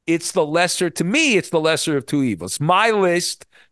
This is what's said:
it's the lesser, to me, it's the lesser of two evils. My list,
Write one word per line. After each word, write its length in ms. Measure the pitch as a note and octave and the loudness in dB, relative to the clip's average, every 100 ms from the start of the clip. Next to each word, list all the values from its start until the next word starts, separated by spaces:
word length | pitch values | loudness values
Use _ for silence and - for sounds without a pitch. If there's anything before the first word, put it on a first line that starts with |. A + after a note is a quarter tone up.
| - | -2
it's 260 | E3 - | -2 0
the 120 | - D#3 | -2 0
lesser, 440 | D#3+ F3 - F3+ | 2 0 0 -2
to 140 | - | -2
me, 320 | E3+ B3+ D#4 G#3 | -2 0 2 2
it's 140 | - | 0
the 100 | E3+ | 0
lesser 360 | D#3 D#3+ - C#3+ | 0 0 0 -2
of 100 | A#2+ | -2
two 160 | D3 | -2
evils. 340 | C3 F#2+ F2 - | 0 -2 -6 -4
My 300 | D3+ F3+ A3+ | 0 2 2
list, 560 | G#3+ F#3 F3 - - - _ _ | 2 2 0 -2 -8 -16 _ _